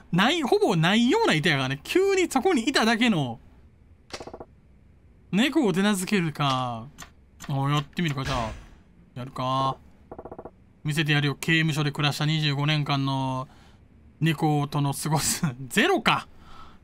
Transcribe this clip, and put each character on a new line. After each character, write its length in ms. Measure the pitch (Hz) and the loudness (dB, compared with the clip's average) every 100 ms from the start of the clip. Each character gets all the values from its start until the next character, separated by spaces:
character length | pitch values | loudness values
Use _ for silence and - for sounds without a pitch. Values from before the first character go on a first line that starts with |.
| - | -4
な 160 | 170 226 | 2 2
い、 120 | 339 | 2
ほ 160 | 285 415 | 0 2
ぼ 180 | 381 170 | 2 2
な 180 | 165 214 | 2 4
い 140 | 240 | 4
よ 100 | 415 427 | 4 2
う 20 | |
な 60 | |
糸 160 | 160 170 | 2 2
や 80 | 139 | 0
か 60 | |
ら 60 | 131 | 0
ね。 120 | 139 | -4
急 320 | - 349 392 392 | -2 0 2 2
に 160 | 349 | 0
そ 100 | 262 | 0
こ 120 | 381 | 2
に 160 | 302 226 | 2 2
い 20 | |
た 140 | 262 226 | 2 2
だ 120 | 226 | 2
け 120 | 247 | 2
の。 320 | 175 127 113 - - - - - - - - - - - - - - - - - - - | 2 -2 -6 -14 -20 -20 -20 -20 -20 -18 -16 -16 -18 -20 -20 -20 -20 -20 -20 -20 -20 -4
猫 360 | 180 277 302 226 | 0 2 2 2
を 80 | |
手 80 | 175 | 2
な 120 | 208 | 2
ず 120 | 202 185 | 0 0
け 160 | 208 | 0
る 100 | 170 | 0
か。 560 | - 143 131 123 117 127 - - - - - - | 0 0 0 -2 -6 -12 -18 -20 -20 -20 -16 -6
お、 200 | 139 139 | -2 0
や 100 | 147 | 0
っ 40 | |
て 180 | 147 - | -2 -4
み 80 | 170 | -4
る 60 | 139 | -2
か、 80 | |
じ 80 | 135 | -4
ゃ 40 | 131 | -4
あ。 160 | 110 - - - - - - - | -4 -8 -16 -20 -20 -20 -20 -14
や 100 | 123 | -12
る 60 | |
か。 460 | - 127 131 135 131 - - - - - - - - - _ | -6 -4 -2 -2 -4 -12 -20 -20 -18 -16 -16 -18 -20 -20 _
見 100 | 147 | -4
せ 100 | 147 156 | -2 2
て 80 | |
や 80 | 147 | 2
る 60 | 143 | 2
よ。 80 | 135 | -2
刑 180 | - | 0
務 200 | 165 160 | 2 2
所 100 | 147 | 0
で 80 | 147 | -2
暮 160 | 143 147 | 0 -2
ら 60 | |
し 40 | - | 0
た 80 | 151 | 0
二 140 | 156 | 0
十 160 | 151 139 | 0 0
五 100 | 147 | 0
年 200 | 151 139 | 0 0
間 200 | 143 135 | 0 0
の 420 | 135 131 131 131 - - - - - - - | -2 -4 -6 -8 -16 -20 -20 -20 -20 -20 -2
猫 480 | 160 156 156 147 143 | -2 2 2 2 0
と 140 | 147 | -2
の 120 | 143 | -2
過 160 | 139 156 | -2 -2
ご 100 | 151 | 0
す。 260 | - - 160 123 | 0 -2 -4 -4
<laughs> 120 | 135 | -2
ゼ 200 | - 320 | 2 4
ロ 140 | 349 | 2
か。 260 | - 147 - - - - - - | 2 0 -2 -16 -20 -18 -18 -14